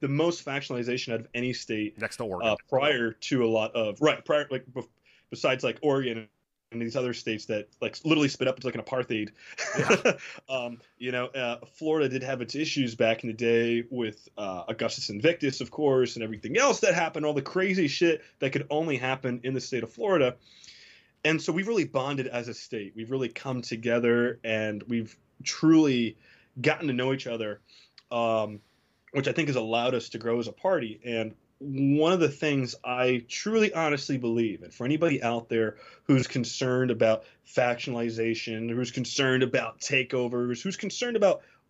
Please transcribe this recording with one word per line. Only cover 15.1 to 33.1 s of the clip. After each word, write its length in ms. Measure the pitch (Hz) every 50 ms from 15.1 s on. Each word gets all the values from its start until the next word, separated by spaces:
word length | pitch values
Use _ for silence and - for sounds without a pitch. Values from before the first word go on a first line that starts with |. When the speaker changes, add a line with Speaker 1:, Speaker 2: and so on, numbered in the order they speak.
| 101 101 117 160 170 - 147 139 131 -
Speaker 1:
of 100 | 131 -
course, 460 | - - 151 139 131 131 123 117 - 120
and 60 | 113
everything 340 | 110 113 101 - 107 143 226
else 240 | 269 285 202 -
that 120 | - 202 170
happened, 320 | 175 170 160 - 160 151
all 80 | 151 143
the 80 | 143
crazy 460 | 139 - - 180 190 202 185 190 170 139
shit 360 | - - 175 170 160 - - - _ -
that 120 | 143 131
could 160 | - 147 143 -
only 280 | 147 151 165 165 139 120
happen 420 | 127 131 131 131 - 127 120 120 117
in 80 | 127 135
the 80 | 127
state 220 | - - 131 117 113
of 100 | 117 -
Florida. 420 | 226 226 202 190 160 131 123 123 - _ _ - - - - - - - - - - _ _ _ _ -
And 160 | 151 160 151
so 100 | - -
we've 160 | 156 180 196 214
really 160 | 233 202 147
bonded 440 | 139 - 135 127 139 143 135 127 127
as 200 | 120 120 117 120
a 60 | 110
state. 400 | - - - 123 110 101 98 -
We've 160 | 110 113 113
really 160 | 135 135 131 117
come 340 | - - - 139 127 127
together, 800 | 117 - 120 113 113 117 117 120 120 120 117 120 120 120 117 - -
and 380 | 113 110 110 110 107 104 104 -
we've 340 | - 117 117 113 110 - _ _ _ _ - 139
truly 720 | - - - - 160 160 160 156 143 131 123 117 107 - _ _ - - _ _ _ - 127
gotten 260 | 117 - 151 - 175 143
to 60 | 127
know 180 | 123 127 131
each 160 | 135 135 - 127
other, 320 | 117 113 110 104 104 - _ _ - - - _ _ - _ -
um, 500 | 123 117 117 113 113 110 107 104 104 104 _ _ _ _ _ _ _ _ _ _
which 160 | - 139 135 135
I 60 | 120
think 160 | 170 156 147
has 80 | 135 123
allowed 360 | 110 110 113 117 120 127 127
us 160 | 113 - -
to 100 | - 113
grow 200 | 107 117 117 120
as 80 | 117 110
a 60 | -
party. 480 | _ - 185 190 160 120 110 107 107 -
And 300 | 123 117 113 110 110 104 _ _ _ _ -
one 540 | 139 143 135 135 139 139 143 147 156 165 185
of 60 | 180
the 100 | 165 143
things 460 | 139 - 160 151 143 139 131 120 - - -
I 420 | 123 123 127 127 127